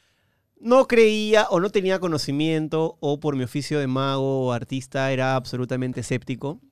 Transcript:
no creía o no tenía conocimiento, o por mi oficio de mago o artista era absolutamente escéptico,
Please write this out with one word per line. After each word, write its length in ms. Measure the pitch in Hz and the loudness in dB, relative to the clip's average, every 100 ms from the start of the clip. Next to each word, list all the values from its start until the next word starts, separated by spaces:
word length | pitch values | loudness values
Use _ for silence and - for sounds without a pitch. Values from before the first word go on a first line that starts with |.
| _ _ _ _ _ _ | _ _ _ _ _ _
no 260 | 226 254 269 | 2 4 4
creía 640 | 233 220 214 214 214 208 | 6 6 4 4 4 4
o 80 | 175 | 2
no 120 | 196 | 2
tenía 280 | 202 185 185 | 0 0 0
conocimiento, 1000 | 180 156 - 143 156 160 156 156 160 - | 0 -2 -2 -2 0 0 -2 -2 -2 -2
o 180 | 147 147 | -4 -2
por 160 | 156 139 | -2 -2
mi 80 | |
oficio 380 | 123 147 135 151 | -4 -4 -4 -2
de 80 | 135 | -2
mago 580 | 131 135 139 135 135 127 | -2 -2 -2 0 0 0
o 60 | |
artista 580 | 120 127 131 127 139 135 | -2 -4 -8 -6 -4 -2
era 240 | 131 131 131 | 0 0 -2
absolutamente 680 | 127 123 123 127 127 123 | -4 -6 -4 -4 -4 -6
escéptico, 580 | 117 127 - 117 139 196 _ | -4 -6 -4 -8 -8 -10 _